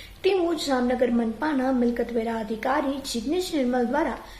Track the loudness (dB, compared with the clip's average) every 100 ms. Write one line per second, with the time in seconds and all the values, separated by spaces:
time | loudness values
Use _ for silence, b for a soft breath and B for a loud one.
0 | B B 2 2 2 0 0 2 2 2
1 | 2 2 0 -2 -2 0 2 2 2 2
2 | -2 -2 -2 -4 -4 -4 0 0 0 -2
3 | -4 -4 -2 -2 0 0 0 2 2 2
4 | 0 -4 B